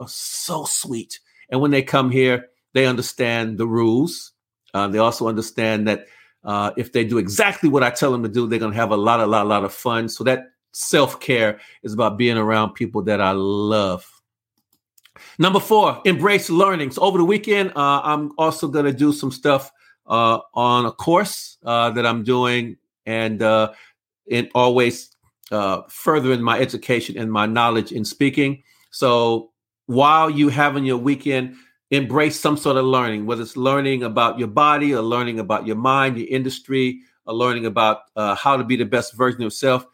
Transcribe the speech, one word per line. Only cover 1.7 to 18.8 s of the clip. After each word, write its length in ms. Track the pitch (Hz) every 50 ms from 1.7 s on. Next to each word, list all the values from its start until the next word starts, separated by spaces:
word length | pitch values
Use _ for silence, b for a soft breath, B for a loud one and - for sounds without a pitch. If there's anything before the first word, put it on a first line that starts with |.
they 120 | 143 135 131
come 280 | - - 139 131 127
here, 360 | 123 131 131 127 123 123 123 - _ _ _ _ _
they 140 | 131 135
understand 680 | 127 123 117 123 - - - 127 117 117 117 113 113 110
the 120 | 95 113 117
rules. 640 | 110 117 117 113 113 123 151 175 - - - - _ _ _ _ _ _ _ _ -
Uh, 160 | 98 101 101
they 100 | 98 107
also 300 | 113 117 113 - 120 113
understand 580 | 110 107 110 - - - 113 110 110 107 107
that, 200 | 107 104 101 b b b b b b b b _
uh, 300 | 104 104 101 101 104 -
if 160 | - 117 - -
they 120 | 123 117
do 140 | 107 120 117
exactly 500 | 95 92 101 - 214 202 190 - - 156
what 160 | 135 139 127
I 60 | 123
tell 200 | 123 - 156 139
them 140 | 127 120 117
to 40 | 110
do, 200 | 101 123 120 110
they're 100 | 117 110
gonna 160 | 113 107 101
have 160 | 117 117 101
a 60 | 107
lot, 240 | 101 101 113 117 117
a 60 | 110
lot, 180 | 101 110 107 104
a 40 | 104
lot 160 | 107 101 98
of 80 | 98 -
fun. 360 | - - 123 117 113 113 113
So 160 | - - 113
that 220 | 131 131 127 127 - _ _ _ _ _
self-care 880 | - - - - 156 139 131 - - - - 131 117 113 107 107 B B B B B -
is 80 | 113 107
about 260 | 107 117 107 104 104
being 180 | 123 120 117
around 360 | 113 107 107 110 110 107 101 -
people 300 | - 120 - - 107 95
that 180 | 104 104 101
I 100 | 98 95
love. 800 | 98 98 95 98 101 101 104 104 110 107 101 95 90 90 - - _ _ _ _ _ _ _ _ _ _ _ _ _ _ _ _ _ _ _ _ B B B B B B
Number 220 | 156 185 190 196
four, 420 | 190 - 220 214 196 156 123 - -
embrace 460 | 202 175 135 151 208 202 190 190 -
learning. 400 | 165 170 196 196 190 165 147 131
So 120 | 131 - 180
over 160 | 196 185 180
the 60 | 170
weekend, 460 | 170 208 208 214 220 208 202 196 190
uh, 300 | - 147 143 143 143 139 -
I'm 300 | 147 151 151 151 147 -
also 300 | - 160 160 156 - -
gonna 260 | 147 135 151